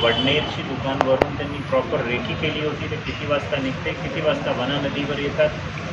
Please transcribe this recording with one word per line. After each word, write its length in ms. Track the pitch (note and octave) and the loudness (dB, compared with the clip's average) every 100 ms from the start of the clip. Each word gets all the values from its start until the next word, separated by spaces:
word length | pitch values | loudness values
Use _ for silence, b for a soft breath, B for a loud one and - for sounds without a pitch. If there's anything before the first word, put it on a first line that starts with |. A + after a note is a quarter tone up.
वडनेरची 600 | A#2 A2+ C3 D3 C#3+ - | 4 4 4 2 0 -4
दुकानवरून 760 | C#3+ C3 C3+ C3+ C3 C3 C#3 C#3 | -4 -4 -2 2 4 6 4 2
त्यांनी 200 | C#3 C#3 | -4 -4
प्रॉपर 420 | - - - D3+ | 0 0 2 0
रेकी 340 | A#2 A#2+ A#2+ | 0 -2 -2
केली 320 | D#3 D#3 D3+ D3+ | -2 -2 0 -2
होती, 260 | C3+ D3 | -2 -4
ते 40 | D3+ | -4
किती 300 | - - C#3+ | -6 -6 0
वाजता 320 | C#3+ - C#3+ | 0 0 -2
निघते, 340 | C3 A#2+ D#3+ | -2 -2 -4
किती 300 | D#3+ D3+ - | -4 -4 0
वाजता 300 | D#3 C3+ D3 | 2 2 0
वना 360 | B2+ B2 C#3+ C#3 | 0 0 0 0
नदीवर 320 | C3+ C#3+ C#3+ | -2 -2 -2
येतात. 300 | C#3+ C#3 D3+ - - - - | -2 2 2 2 -6 -6 -4